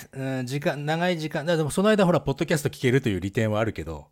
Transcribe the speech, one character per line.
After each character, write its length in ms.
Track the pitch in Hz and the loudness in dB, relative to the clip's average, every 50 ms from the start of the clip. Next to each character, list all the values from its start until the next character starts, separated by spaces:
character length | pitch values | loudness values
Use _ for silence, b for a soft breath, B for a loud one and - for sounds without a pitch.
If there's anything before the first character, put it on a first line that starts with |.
| - - | -14 -14
う 300 | - 135 135 135 131 131 | -10 -8 -6 -4 -4 -4
ん、 40 | 127 | -6
時 140 | 123 139 147 | -4 -6 -4
間、 240 | 143 175 139 143 147 | -4 -4 -4 -4 -4
長 240 | 151 160 165 175 180 | -4 -2 0 0 0
い 80 | 180 160 | -2 -2
時 120 | 156 151 | -4 -4
間。 140 | - 160 143 | -4 -4 -2
だ-、 100 | 170 175 | 0 0
で 60 | 156 156 | 0 0
も 60 | 139 | 0
そ 120 | - 185 | 0 2
の 60 | 190 214 | 2 4
間、 160 | 214 208 196 | 4 6 6
ほ 80 | 170 | 4
ら、 80 | 170 143 | 4 2
ポ 120 | - 143 | 2 0
ッ 20 | 131 - | -2 -2
ド 60 | 170 | 0
キ 80 | 139 | 0
ャ 60 | 175 147 | 0 0
ス 40 | |
ト 60 | - 139 | 0 -2
聞 120 | - - | -4 0
け 80 | - 123 | 0 2
る 80 | 120 139 | 2 4
と 80 | 135 113 | 2 2
い 60 | 98 | 0
う 60 | 87 | 0
利 120 | 92 98 | -2 -2
点 180 | - 123 110 107 | 0 0 0 2
は 100 | 107 104 | 2 0
あ 40 | 113 | 0
る 80 | 107 | -2
け 120 | - - 80 | -2 -6 -8
ど、 240 | 80 80 76 - _ | -10 -10 -12 -14 _